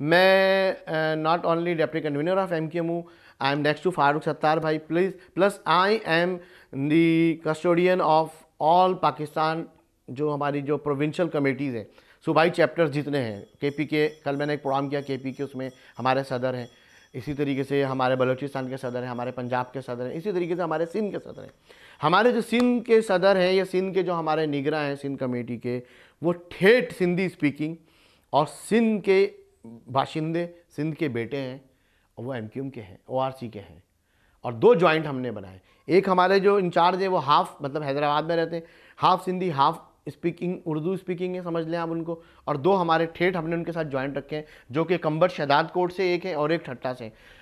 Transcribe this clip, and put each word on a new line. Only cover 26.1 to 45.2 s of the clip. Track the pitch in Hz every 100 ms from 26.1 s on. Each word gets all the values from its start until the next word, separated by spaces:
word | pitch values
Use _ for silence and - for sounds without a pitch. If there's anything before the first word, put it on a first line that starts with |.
| -
वो | 165
ठेठ | 175 - - 185 247 247
सिंधी | - 180 175 185
स्पीकिंग | - 147 139 151 165 _ _ _ _ _
और | 131 151
सिंध | - - 220 226 214
के | 175 190 202 - - _ 113
बाशिंदे, | 117 - 131 135 160 156 165 170 170 _
सिंध | - 156 147
के | 156
बेटे | 117 113 139
हैं | 131 135 - _ _ _ _ -
और | 120
वो |
एमक्यूएम | 127 110 127 135
के | 127
हैं, | 95 98 -
ओआरसी | 127 131 - 120
के | 107
हैं। | 87 82 _ _ _ _ _ _
और | 123
दो | 117 180 240
ज्वाइंट | 175 156 151
हमने | 131 127
बनाए, | 107 92 95 _ _ -
एक | 170 190
हमारे | 185 180 196
जो | 190 202
इंचार्ज | 180 170 170 185
हैं | 196
वो | 185
हाफ, | 135 151 180 -
मतलब | 143 147
हैदराबाद | 147 139 147 147 156
में | 170
रहते | 165 170
हैं, | 165 - - -
हाफ | 156 185 185
सिंधी, | 185 180
हाफ | 139 143 165 - _ -
स्पीकिंग, | - 170 165 175 180 -
उर्दू | 156 156 185
स्पीकिंग | 185 175 180 180
है, |
समझ | 175 170 160
लें | 170
आप | 165
उनको, | 165 165 165 - _ -
और | 147
दो | 151
हमारे | 196 170 160 165
ठेठ | 165 175 180
हमने | 160 170
उनके | 170
साथ | 165 160
ज्वाइंट | 135 135 139
रखे | 135 151
हैं, | 151 - -
जो | 131
कि | 160 175
कंबर | 165 156